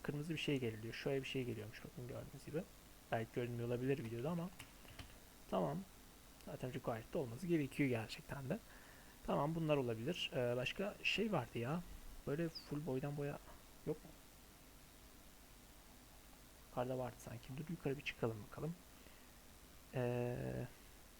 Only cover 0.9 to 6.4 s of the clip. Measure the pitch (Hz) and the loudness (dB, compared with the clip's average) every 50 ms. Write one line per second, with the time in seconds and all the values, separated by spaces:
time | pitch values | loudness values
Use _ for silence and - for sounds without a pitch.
0.9 | 113 - - 147 139 135 131 - - 135 123 120 110 107 107 107 - - - - | -2 0 2 2 4 4 2 2 0 0 2 2 0 -2 -4 -6 -8 -8 -10 -8
1.9 | - - 123 120 120 117 - - - 135 - - 143 160 196 - - - - - | -8 -6 -6 -4 -4 -6 -6 -8 -10 -10 -6 -2 -2 -2 -2 -2 -6 -16 -18 -18
2.9 | - - - - - 113 113 - - 127 120 120 120 117 120 120 123 120 127 131 | -18 -18 -4 0 0 2 2 0 0 0 2 2 2 0 2 2 4 4 4 4
3.9 | 139 151 113 113 117 117 123 160 180 170 170 190 - - - - - - - - | 4 4 2 0 -2 0 0 2 2 2 0 -2 -4 -8 -12 -12 -14 -14 -14 -12
4.9 | - - - - - - - - - - - - - - - 143 143 180 196 - | -12 -12 -12 -12 -14 -16 -16 -16 -16 -16 -4 2 4 4 4 4 2 0 -2 -6
5.9 | - - - - - - - - - - | -10 -16 -16 -16 -16 -16 -16 -16 -16 -12